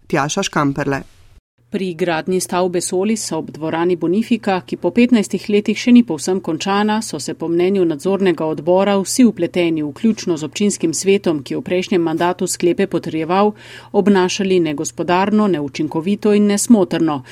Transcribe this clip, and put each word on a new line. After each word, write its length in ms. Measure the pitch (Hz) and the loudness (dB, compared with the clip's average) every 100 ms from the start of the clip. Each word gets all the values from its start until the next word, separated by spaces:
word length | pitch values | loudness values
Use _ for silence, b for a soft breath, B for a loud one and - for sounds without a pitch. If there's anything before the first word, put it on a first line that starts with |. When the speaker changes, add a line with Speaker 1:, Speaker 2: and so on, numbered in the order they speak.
| - | -4
Speaker 1:
Tjaša 360 | 160 139 190 | -2 -2 -4
Škamperle. 580 | 196 - 143 143 139 139 - _ - - _ _ _ | -2 0 0 -2 -4 -4 -8 _ -20 -20 _ _ _
Speaker 2:
Pri 200 | 196 190 | -6 -6
gradnji 460 | 160 180 160 160 185 | -4 -2 -2 -2 -2
stavbe 420 | - 180 185 175 | -2 0 0 0
Solis 500 | - 180 208 220 - | -2 -2 0 -2 -4
ob 160 | 160 - | -6 -8
dvorani 440 | 139 160 160 175 175 | -8 -4 -2 0 0
Bonifika, 640 | 165 190 226 220 214 185 | 0 0 0 -2 0 -2
ki 160 | - 175 | -4 -4
po 140 | 175 | -2
petnajstih 540 | 202 240 240 196 190 - | 2 4 4 2 -4 0
letih 300 | 202 208 208 | 0 0 -2
še 120 | - 240 | 6 6
ni 80 | 233 | 6
povsem 320 | 151 - 185 175 | -2 -2 -4 -4
končana, 540 | 156 196 202 208 214 | -4 0 0 0 -2
so 160 | - 151 | -4 -8
se 140 | 147 | -8
po 160 | - 165 | -6 -2
mnenju 380 | 170 180 196 170 | 0 2 2 0
nadzornega 560 | 147 180 196 190 165 160 | 0 -2 0 0 0 -2
odbora 480 | 156 151 185 202 196 | -2 2 2 4 0
vsi 260 | 185 - 240 | 0 4 4
vpleteni, 560 | - 170 185 170 160 147 | 4 -2 0 0 0 -4
vključno 500 | 135 226 220 - 160 | -2 -2 0 -2 -4
z 80 | 151 | -4
občinskim 480 | - 208 - 165 | -2 -2 0 -2
svetom, 480 | 156 190 196 190 151 | 0 2 2 2 -2
ki 140 | 120 151 | -4 -8
je 80 | |
v 20 | 127 | -2
prejšnjem 340 | 180 180 180 165 | -4 0 0 0
mandatu 400 | 165 170 175 180 | 0 0 -2 -4
sklepe 400 | - 175 175 196 | 0 0 0 0
potrjeval, 720 | 170 - 160 156 190 208 208 B B B | -2 -4 -6 -2 2 2 0 B B B
obnašali 680 | 202 196 196 180 - 190 185 160 | 0 4 4 2 0 0 2 0
negospodarno, 840 | 147 156 - 165 175 196 214 208 160 | -4 -8 -6 -2 0 2 2 2 0
neučinkovito 800 | 143 - 156 160 165 202 208 208 | -4 -6 -4 -2 -2 0 2 2
in 80 | 208 | 2
nesmotrno. 720 | 202 - 220 175 170 160 143 127 | 2 4 4 4 0 0 -2 -8